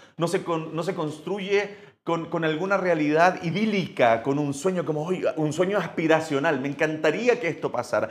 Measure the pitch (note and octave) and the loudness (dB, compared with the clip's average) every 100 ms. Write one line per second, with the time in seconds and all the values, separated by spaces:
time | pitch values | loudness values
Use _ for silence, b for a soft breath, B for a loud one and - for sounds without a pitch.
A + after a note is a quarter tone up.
0 | B B E3 F#3 E3+ E3 D#3+ D#3+ E3+ F3 | B B -2 0 -2 -4 -4 -6 -4 -4
1 | D3+ D3+ F3 G3+ F#3+ G3+ G3+ B B B | -4 -6 -8 -6 0 0 0 B B B
2 | - E3 D#3+ E3+ D#3+ D#3 F#3+ G3 F#3 E3 | -4 -4 -2 -2 0 0 0 0 2 2
3 | D3 D#3 F3+ E3+ E3+ F3+ A3 G3+ D#3 - | 2 4 4 2 -2 -2 0 0 -2 4
4 | A#2+ A2+ C3+ C#3+ D3 C3+ F#3+ F3+ D3+ D3+ | 4 4 2 0 -2 -2 -2 -2 -2 -4
5 | D#3+ F#3 - D#3 D3+ D3 F#3 G#3 E3 - | -2 -2 -2 0 -2 0 0 0 -2 -2
6 | D#3+ D#3 D#3 C#3 D#3+ C3+ C#3 C#3+ D#3+ D#3 | 2 2 2 0 2 0 -2 -2 -2 0
7 | D#3 F3+ A#3+ A#3 E3+ D3 C#3+ A#2+ A#2 G#2+ | 0 2 2 2 0 -4 -4 -4 -2 0
8 | A2 | -2